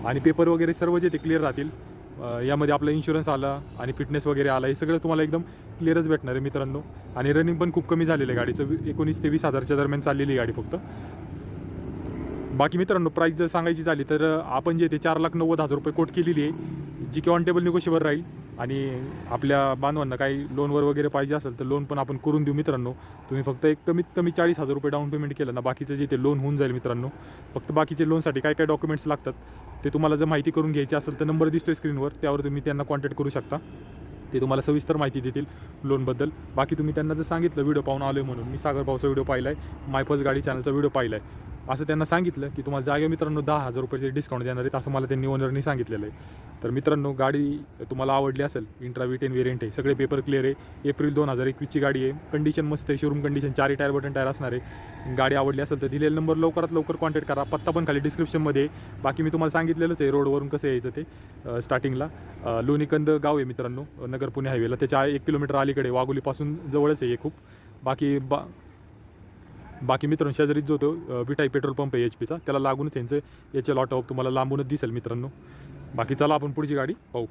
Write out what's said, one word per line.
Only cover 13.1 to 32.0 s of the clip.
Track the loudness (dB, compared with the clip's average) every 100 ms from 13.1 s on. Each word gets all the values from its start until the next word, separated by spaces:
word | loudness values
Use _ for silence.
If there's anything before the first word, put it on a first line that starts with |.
| 2 2
जर | 2 0
सांगायची | 2 0 0
झाली | 0 -2 0
तर, | 2 2 2
अ, |
आपण | 0 -2 0 2
जे | 2
ते | 2
चार | 2 2
लाख | 0 2
नव्वद | 2 2
हजार | 2
रुपये | 0 0
कोट | 0 2
केलेली | 2 2 2
आहे, | 0 -2 -8 -8 -10 -10
जी | -6 -2
की | 4
on | 4
table | 4 2
negotiable | 2 2 2 2
राहील. | 4 0 -4 -14 -14 -8
आणि | -4 -2 -2 -4 -8 -10 -6
आपल्या | -2 2 4 4
बांधवांना | 2 0 0 -2 0
काही | 0 0 -2
लोनवर | -2 2 4
वगैरे | 4 4 2
पाहिजे | 0 0
असेल | -2 -4 -6
तर |
लोन | -2 -2
पण | 0 -2
आपण | -2 -2
करून | 2 2
देऊ | 2
मित्रांनो. | 2 0 0 -2 -6 -14 -18 -6
तुम्ही | -2
फक्त | -2 2 2
एक | 2 0
कमीत | 0 0 0
कमी | 0
चाळीस | 4 4 4
हजार | 0
रुपये | 0 0
डाऊन | -2 -2
पेमेंट | -4 -4 -4
केलं | -4
ना, | 0
बाकीचं | -2 -2 -4
जे | -2 0
ते | 2
लोन | 2 2
होऊन | 0 0
जाईल | 0
मित्रांनो. | 0 -2 -4 -4 -8 -18 -18 -10
फक्त | -10 0
बाकीचे | 2 2 2 2
लोनसाठी | 4 2 2
काय | 0
काय | 2 2
डॉक्युमेंट्स | 2 0 -2 -2
लागतात | -2 -4 -10 -16 -18 -16 -6
ते | -2
तुम्हाला | 2 4 4
जर |
माहिती | 4 2 2
करून | 0 2
घ्यायची | 0 0 0
असेल | -2 -2
तर |
नंबर | 0 4 4
दिसतोय | 4 0
स्क्रीनवर, | 0 0 -2